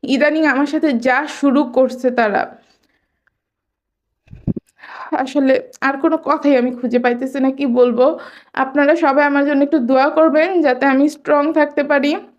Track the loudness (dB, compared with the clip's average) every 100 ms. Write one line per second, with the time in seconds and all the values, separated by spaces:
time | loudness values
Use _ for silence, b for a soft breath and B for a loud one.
0 | -2 0 0 2 0 0 -2 0 0 0
1 | 0 -2 -2 -2 0 2 0 0 0 0
2 | -2 0 0 0 -4 -10 _ _ _ _
3 | _ _ _ _ _ _ _ _ _ _
4 | _ _ _ -12 -8 -8 _ _ B B
5 | B -6 -4 -2 2 0 -2 -6 -4 -2
6 | -2 -2 -2 -2 2 2 0 -4 -2 0
7 | 0 -2 -6 -2 -2 -2 -2 2 2 4
8 | 0 0 B B B -6 -4 0 2 2
9 | 2 2 2 2 0 2 2 0 2 2
10 | 2 2 2 2 0 2 0 2 0 2
11 | 0 -2 -2 0 2 0 0 -2 0 0
12 | 0 -4 -8